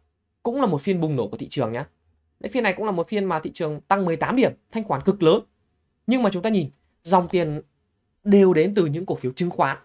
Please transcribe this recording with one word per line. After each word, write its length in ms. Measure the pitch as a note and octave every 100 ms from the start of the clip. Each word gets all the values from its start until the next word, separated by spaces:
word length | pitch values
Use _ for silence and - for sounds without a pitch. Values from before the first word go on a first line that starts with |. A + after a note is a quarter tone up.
| _ _ _ _
cũng 180 | A#3 C4
là 60 | B3
một 120 | D3
phiên 220 | G3+ F#3
bùng 160 | D#3+ C3+
nổ 120 | G#2
của 80 | A#2
thị 120 | C3
trường 240 | - A2+
nhá. 120 | A#2 C#3+ _ _ _ _ _
Đấy, 100 | G#3
phiên 120 | B3+
này 120 | A3 F#3
cũng 100 | G#3+
là 60 |
một 160 | F3+ E3
phiên 160 | G#3
mà 160 | F#3+ D#3+
thị 100 | -
trường 260 | - D#3+ D3+
tăng 240 | - G3
mười 120 | F3+ D#3+
tám 200 | C#3+ A#3+
điểm, 160 | G3 - _
thanh 140 | A3+
khoản 180 | G#3+ C#3
cực 200 | E3 G3
lớn. 200 | D#3+ G3+ - _ _ _ _ _ -
Nhưng 160 | B3+
mà 80 | A3
chúng 100 | F3+
ta 80 | A3
nhìn, 200 | G#3+ C#3 - _ _
dòng 260 | - F#3 F3
tiền 340 | F#3 D#3+ D3+ - _ _ _ _ _
đều 300 | G#3 G3+ F#3+
đến 200 | E3 F3
từ 120 | G#3 E3
những 200 | D3+ F#3+
cổ 80 |
phiếu 180 | D3+ B2+
chứng 180 | B2+ F3
khoán. 280 | - C#3+ C#3